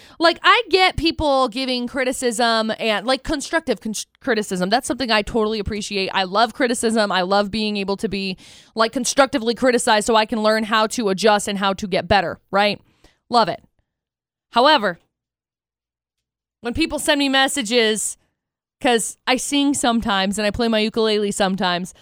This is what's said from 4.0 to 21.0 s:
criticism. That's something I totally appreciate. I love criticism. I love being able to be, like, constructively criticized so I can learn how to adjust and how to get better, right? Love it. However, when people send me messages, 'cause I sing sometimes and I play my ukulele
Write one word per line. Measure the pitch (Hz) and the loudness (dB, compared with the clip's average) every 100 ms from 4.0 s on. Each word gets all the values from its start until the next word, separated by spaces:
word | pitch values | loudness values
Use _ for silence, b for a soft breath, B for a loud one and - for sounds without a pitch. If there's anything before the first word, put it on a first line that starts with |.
| - _ | -12 _
criticism. | - 233 - 185 180 | -2 -2 -2 -2 0
That's | 233 - | 0 -2
something | 254 262 | -4 -2
I | 220 | -2
totally | 208 240 214 220 | 0 0 -2 -2
appreciate. | 196 208 202 202 190 | -6 -6 -6 -4 -2
I | 190 | -2
love | 190 196 233 | 0 2 0
criticism. | - 262 240 233 220 208 | 0 -2 0 0 0 0
I | 185 | 0
love | 180 202 208 | 2 0 0
being | 214 214 208 | -2 -4 -4
able | 196 196 | -4 -4
to | 214 | -4
be, | 196 190 185 B B B | -4 -6 -8 B B B
like, | - 226 | -2 0
constructively | 269 247 - 269 285 226 240 | 0 -2 2 2 2 -2 0
criticized | 262 247 247 214 208 | 0 2 2 2 2
so | 220 | 2
I | 214 | 2
can | 226 | 0
learn | 214 220 214 | 0 0 0
how | 220 220 | 0 0
to | 240 214 | -2 -2
adjust | 190 208 208 214 | 2 4 2 0
and | 202 | -2
how | 196 | -2
to | 190 208 | -4 -4
get | 175 175 | -4 2
better, | 202 170 - _ | 2 0 -6 _
right? | 190 208 196 _ b b b - | 0 0 -2 _ b b b -2
Love | 233 196 | 2 2
it. | - _ _ _ _ _ _ _ _ _ | -2 _ _ _ _ _ _ _ _ _
However, | - 262 302 208 170 _ _ _ _ _ _ _ _ _ _ _ _ _ _ _ _ | 4 6 4 2 -6 _ _ _ _ _ _ _ _ _ _ _ _ _ _ _ _
when | 226 | -6
people | 240 330 285 | -2 -2 -2
send | - 294 | 0 2
me | 277 | 2
messages, | 269 269 285 214 247 220 214 - - _ _ _ _ _ _ | 2 0 0 -2 2 2 0 -4 -10 _ _ _ _ _ _
'cause | 262 233 - - - | 0 0 -2 -6 -2
I | 254 | -2
sing | - 285 285 | 0 0 0
sometimes | 277 254 233 226 196 190 196 | 0 0 0 0 -2 -2 -2
and | 208 | -2
I | |
play | 202 233 | -2 0
my | 220 | 0
ukulele | 214 233 | 0 0